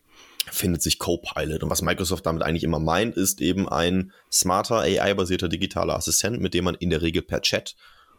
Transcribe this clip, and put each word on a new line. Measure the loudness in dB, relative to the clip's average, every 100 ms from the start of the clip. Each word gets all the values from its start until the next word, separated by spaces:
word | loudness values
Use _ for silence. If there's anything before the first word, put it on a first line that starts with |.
| _ -20 -14 -10 -8
findet | -2 0 0
sich | 0 0
Copilot. | 0 -2 -2 -6 -4 -2
Und | -2
was | 0
Microsoft | 0 0 0 -2 0
damit | 0
eigentlich | 0 0
immer | 0 0
meint, | 2 2 0 0
ist | 0 0
eben | 0 0 0
ein | 0 2 2 -2 -8 _
smarter | 0 2 2 2 2
A-I-basierter | 2 4 2 2 0 0 0
digitaler | -2 -2 -2 -2 -2
Assistent, | 0 0 0 -2
mit | -2
dem | 0
man | 0
in | 0 0
der | 0
Regel | 0 -2
per | -2 -2
Chat | 0 -2 -4 -14 -20 -20 _